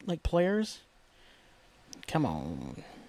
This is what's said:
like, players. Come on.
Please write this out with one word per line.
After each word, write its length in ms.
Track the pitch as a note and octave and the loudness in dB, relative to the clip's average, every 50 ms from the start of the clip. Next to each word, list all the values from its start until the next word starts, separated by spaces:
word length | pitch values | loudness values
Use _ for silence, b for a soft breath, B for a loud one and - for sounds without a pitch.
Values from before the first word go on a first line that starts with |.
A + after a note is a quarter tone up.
| - | -4
like, 180 | F#3 F3 D#3 - | -4 -2 0 0
players. 560 | - - F3 F3 F#3 G3+ G#3+ A3 - - - - _ _ - - b b b b b b b b b b b b b b b - - - - - - | 2 4 6 6 6 4 2 2 0 -4 -12 -16 _ _ -20 -20 b b b b b b b b b b b b b b b -20 -18 -18 -16 -8 -2
Come 180 | - D#3 D3 | 0 2 2
on. 580 | - D#2+ D2+ C#2+ D#2+ E2+ C#2 - B1+ B1 - B B B B B | 2 0 -2 -4 -6 -6 -6 -8 -10 -10 -12 B B B B B